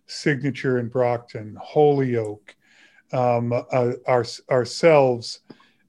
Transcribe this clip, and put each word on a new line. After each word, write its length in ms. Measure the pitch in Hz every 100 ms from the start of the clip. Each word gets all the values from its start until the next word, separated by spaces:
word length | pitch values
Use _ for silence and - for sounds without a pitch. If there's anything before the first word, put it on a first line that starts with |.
| _
Signature 720 | - 160 135 139 - 139 127
in 100 | 117
Brockton, 680 | 127 120 120 - 117 107 104
Holyoke, 920 | - 151 147 143 131 120 107 104 - - _ _ _ _ _
um, 400 | 135 123 120 120
uh, 400 | 120 - 131 123 123 -
our-, 180 | 127 117 - -
ourselves, 920 | 131 120 - 170 151 131 120 117 - _ - _ _